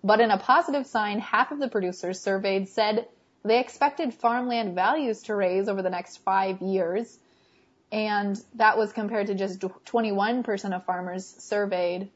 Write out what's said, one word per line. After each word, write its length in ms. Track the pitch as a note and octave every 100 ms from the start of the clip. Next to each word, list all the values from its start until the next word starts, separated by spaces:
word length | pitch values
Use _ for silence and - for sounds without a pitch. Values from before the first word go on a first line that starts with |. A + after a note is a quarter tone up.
But 180 | G3+ G#3+
in 100 | A3+
a 80 | G3
positive 480 | - C#4+ E4+ C#4+ B3+
sign, 320 | A3 G#3+ G#3
half 320 | - G#3+ B3+
of 80 | D4
the 100 | C4
producers 520 | G#3+ F3+ F3+ F3+ F#3
surveyed 480 | - G3 G3 G3 F#3+
said 380 | - G#3+ A3 - _ _ _
they 140 | G#3 A#3
expected 560 | B3+ - C#4+ C#4+ D4
farmland 600 | - A#3 A#3+ B3 A#3 G#3
values 480 | F3+ F#3+ D#4 C4 A3
to 100 | -
raise 340 | G#3 F#3 F#3 G3+
over 140 | G3
the 80 | F#3
next 280 | F3+ F3+ -
five 440 | - F#3+ F#3+ F#3
years. 560 | F#3 F#3+ E3+ F#3+ A#3 - _ _ _ _ _ _ _
And 480 | G#3+ G#3+ G#3 G3+ G3+ -
that 240 | A#3 A3 A3
was 140 | G#3
compared 340 | A3+ G#3 A3+ G3+
to 80 |
just 260 | G3 F#3+ F#3
tw-, 240 | F#3 -
twenty-one 600 | - A#3 A3 G3+ G#3 B3
percent 280 | A#3 G3 G3+
of 120 | F#3 F#3
farmers 400 | F3+ F3+ F3+ F#3
surveyed 840 | - - G#3 G3+ F#3 F3 F3+ G3